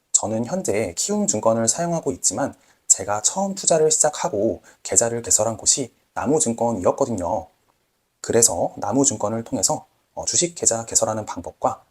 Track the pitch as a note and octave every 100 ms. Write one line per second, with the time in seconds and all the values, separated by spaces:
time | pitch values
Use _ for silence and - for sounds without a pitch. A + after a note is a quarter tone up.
0 | _ - G2+ A2 A#2+ F#3 E3 G2+ G2+ -
1 | - G#3 G3+ G#2+ A2+ A2+ A2 - E3+ E3
2 | C#3+ - - A2+ C3 - _ _ - -
3 | G2 G#2 - G3 G3 F#3+ - E3 D#3 D3+
4 | D3+ - E3+ G#2 G#2+ - - - - G2
5 | A#2 A#2 A#2 - A2 A2 G#2 - B2 _
6 | _ - G2 D#3 - A#2 A#2 A2 F#2 -
7 | B2 G#2 E2+ A2 - _ _ _ _ _
8 | _ _ - A2+ - E2+ - - G2+ B2
9 | C#3 G#2+ G#2 A2+ A2+ A#2+ F#2 D3+ - _
10 | _ - - A2 E3+ - A2+ A2+ A2+ B2+
11 | A2+ A2 G#2 - - - C3 - _